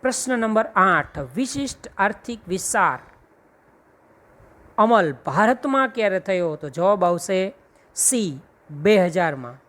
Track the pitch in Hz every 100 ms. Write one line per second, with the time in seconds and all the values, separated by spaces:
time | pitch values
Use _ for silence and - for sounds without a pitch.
0 | 254 247 - 254 226 214 220 - 190 170
1 | 143 - 135 139 254 277 277 - - -
2 | 202 214 - 233 - 185 - 220 175 131
3 | - _ _ _ _ _ _ _ _ _
4 | _ _ _ _ - _ - - 220 226
5 | 170 131 - 143 220 254 285 269 262 233
6 | 214 190 185 185 175 151 147 135 180 202
7 | 180 175 - 190 190 - _ _ _ -
8 | - 254 202 135 - _ _ 147 165 208
9 | 175 165 170 139 123 131